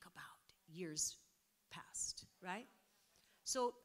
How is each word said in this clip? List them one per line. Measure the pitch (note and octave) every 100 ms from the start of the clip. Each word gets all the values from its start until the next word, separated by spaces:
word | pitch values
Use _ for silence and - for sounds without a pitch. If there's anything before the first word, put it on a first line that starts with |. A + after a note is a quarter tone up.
| -
about | - - - - - -
years | D#3+ E3+ D3+ - - - _ _ _ -
past, | - - - - - - -
right? | F3+ G3+ C#4 - - - - - - -
So | - C4 B3 -